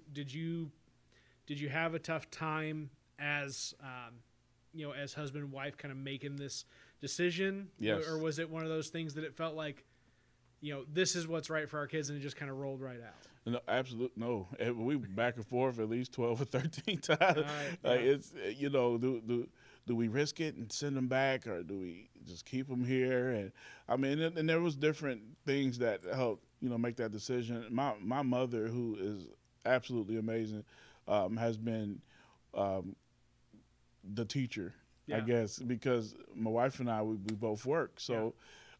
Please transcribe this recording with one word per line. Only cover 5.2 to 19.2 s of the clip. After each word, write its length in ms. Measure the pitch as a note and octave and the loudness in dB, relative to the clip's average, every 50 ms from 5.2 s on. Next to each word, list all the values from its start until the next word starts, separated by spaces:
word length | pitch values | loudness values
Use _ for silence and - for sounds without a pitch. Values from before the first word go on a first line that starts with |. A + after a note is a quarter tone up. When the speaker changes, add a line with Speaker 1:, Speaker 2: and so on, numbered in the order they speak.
| D3+ C#3 C3 D3 D3 | -6 -6 -4 -6 -8
Speaker 1:
and 100 | C#3 C3+ | -6 -6
wife 240 | C3+ C3+ C#3+ C#3 - | -4 -4 -4 -6 -6
kinda 180 | - C#3+ C3+ | -10 -10 -8
making 400 | C3+ C3+ C#3 C#3 C3 C#3 C#3+ C#3+ C#3+ | -6 -6 -6 -6 -6 -6 -6 -6 -6
this 280 | C#3 C3+ - - - _ - - - - - - | -6 -6 -6 -8 -10 _ -18 -20 -20 -20 -16 -10
decision? 680 | - C3+ - - F3 F3+ E3 E3+ F#3+ G3 G3 G3 G3 F#3 - - | -6 -4 0 2 2 2 2 2 0 0 0 -4 -8 -10 -8 -2
Speaker 2:
Yes. 280 | G#2 G#2+ G#2+ - D#3 D#3+ | 2 2 4 4 2 0
Speaker 1:
Or, 80 | D#3+ | -2
or 20 | D#3 | 0
was 200 | D#3+ D#3+ D3 D3 | 0 0 0 -2
it 100 | E3 D#3 | -4 -4
one 140 | D#3+ D#3+ D#3+ | -4 -4 -4
of 60 | D#3+ | -2
those 200 | D#3+ D#3+ D#3 D#3 | -2 -2 -2 -4
things 240 | - E3 E3 D#3 C#3 | -4 -4 -4 -4 -4
that 100 | D3+ D#3 | -6 -6
it 120 | D3 C3 | -6 -4
felt 200 | - E3 E3 D3+ | -4 -4 -4 -2
like, 300 | D#3 D#3 D3 C#3+ - - _ _ _ _ _ _ _ _ _ _ _ _ _ _ - | -4 -6 -6 -6 -10 -16 _ _ _ _ _ _ _ _ _ _ _ _ _ _ -10
you 120 | D3 D3 D3 | -8 -6 -6
know, 120 | C#3 B2+ D3 | -6 -6 -2
this 240 | D3+ F3 F#3 D#3+ - | 2 2 4 4 4
is 120 | F3 E3 D#3+ | 0 0 -2
what's 220 | E3 D#3+ - - | -2 -4 -2 0
right 200 | D#3+ D#3 D3+ C#3+ | -2 -2 -2 -2
for 80 | - D3+ | -4 -4
our 100 | D3 C#3 | -4 -2
kids 220 | D#3+ D#3 C#3+ C3+ | -2 -2 -2 -2
and 80 | D3 C#3+ | -4 -4
it 40 | |
just 140 | C3+ C#3+ - - | -6 -6 -6 -6
kinda 160 | D3 C#3 C3+ | -8 -8 -6
rolled 280 | C3+ C#3 C#3 C3+ C3 | -4 -4 -4 -4 -4
right 180 | C3+ C3 B2 A#2+ | -6 -8 -8 -10
out? 140 | A#2 G#2+ - - - - - - - A2+ | -12 -14 -16 -18 -20 -20 -18 -8 -2 -2
Speaker 2:
No, 120 | A#2+ A#2+ - - | -2 0 2 2
absolute-, 500 | G#2+ B2+ C3 C3 B2 A2+ B2 B2+ - G#2+ | 2 2 2 2 -2 -2 -2 -2 -2 -4
no. 300 | A#2 A#2+ A#2+ G#2 F#2 F#2+ - - | -2 0 0 -2 -2 -6 -4 0
Eh, 140 | G#2+ A#2+ | 0 0
we 240 | A#2+ A#2 A2+ B2+ D3+ | 2 2 2 2 2
back 400 | C#3 A2 F#2+ F#2 G#2+ A#2 B2 A#2+ | 2 0 -2 0 2 2 2 2
and 100 | A#2+ G#2 | 0 -6
forth 320 | - B2 B2 C3 C3 B2 A#2 | 0 2 4 4 4 4 2
at 100 | A2 A2 | 0 2
least 260 | A2+ B2 B2+ - - | 2 0 0 -2 -2
twelve 280 | - A#2 A#2 A#2 A#2+ | 0 2 2 2 2
or 40 | C3+ | 0
thirteen 520 | - - B2+ C3 D#3+ - - - - G3 - | 0 2 0 0 0 -2 -2 -2 -2 -2 0
<laughs> 40 | |
times. 180 | - - D#3 D3 | 4 4 6 6
Speaker 1:
All 220 | F3 F#3+ D#3+ D3+ D3 | 8 6 6 6 4
right, 340 | D3 D3 D3 D3 C#3+ F3 - - | 0 0 -2 -2 -4 -4 -2 2
Speaker 2:
Like, 160 | - B2 B2+ | 4 4 6
Speaker 1:
yeah. 40 | A#2+ C3 | 8 6
Speaker 2:
it's, 260 | C#3+ C#3+ - - - - G2 | 6 4 2 -10 -8 -4 -4
eh, 100 | F#2+ A2 C3+ | -4 -2 0
you 140 | C#3 C#3+ | 0 2
know, 260 | C#3 C3+ B2 B2 A#2+ A#2 | 4 4 4 6 4 4
do, 240 | A#2+ C3 C3 A#2 | 2 2 0 0